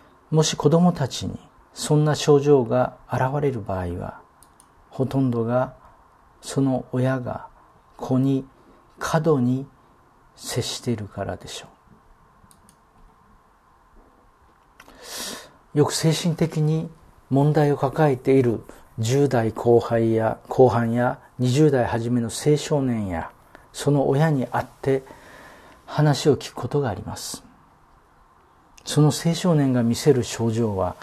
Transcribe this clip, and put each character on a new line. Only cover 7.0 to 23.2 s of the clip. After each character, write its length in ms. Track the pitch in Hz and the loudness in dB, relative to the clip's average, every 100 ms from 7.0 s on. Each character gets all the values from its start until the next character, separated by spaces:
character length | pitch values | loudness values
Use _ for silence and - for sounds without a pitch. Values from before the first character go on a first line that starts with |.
| 131 131 | -2 -2
が 280 | 120 - - - _ _ _ - | -6 -10 -14 -20 _ _ _ -12
子 200 | - 127 | -2 0
に 300 | 135 135 - _ _ - _ - | 2 0 -4 _ _ -20 _ -12
過 220 | - 160 | -4 0
度 220 | 160 143 | 2 2
に 260 | 123 131 147 _ _ _ _ _ _ - | 2 -2 -6 _ _ _ _ _ _ -18
接 240 | - 123 | -8 -6
し 180 | - - | -6 -6
て 120 | 127 | -6
い 40 | 110 | -6
る 100 | 101 | -8
か 200 | 101 98 | -10 -8
ら 100 | 98 | -10
で 140 | - | -12
し 120 | - | -16
ょ 40 | - _ _ _ _ _ _ _ _ _ _ _ _ _ - _ _ _ _ _ _ _ _ - _ _ _ _ _ _ _ - - - - - - - - _ _ 147 | -18 _ _ _ _ _ _ _ _ _ _ _ _ _ -20 _ _ _ _ _ _ _ _ -20 _ _ _ _ _ _ _ -20 -20 -20 -16 -14 -12 -14 -18 _ _ 0
う。 20 | |
よ 80 | 135 | 0
く 60 | |
精 220 | - 160 | 2 0
神 240 | 151 175 156 | 0 -2 -2
的 240 | 165 156 | -2 0
に 280 | 151 160 170 - - _ - | 0 -2 -4 -14 -20 _ -2
問 220 | 135 147 | 2 2
題 220 | 151 147 | 4 2
を 40 | 139 | 2
抱 320 | 135 147 151 | -2 2 2
え 60 | 131 | 2
て 240 | 135 135 | 4 4
い 20 | |
る 220 | 120 104 - - - - | 4 0 -6 -20 -16 -6
十 300 | 113 135 143 | -2 2 2
代 240 | 127 113 | 2 -2
後 300 | - 120 117 | 0 4 4
輩 320 | - 117 113 | 4 0 2
や、 260 | 110 113 117 - | 2 0 -4 -2
後 220 | - 123 | 4 4
半 240 | 117 117 | 4 0
や 260 | 120 123 135 - - | 0 -2 -4 -10 -4
二 100 | 123 | 0
十 220 | 131 156 | 4 4
代 140 | 135 104 | 2 0
初 240 | 117 117 | -2 -2
め 120 | 123 | -2
の 60 | 113 | -2
青 280 | - 147 147 | -2 0 0
少 260 | - 151 | 0 -2
年 260 | 131 117 98 | -2 -2 -4
や、 240 | 85 | -6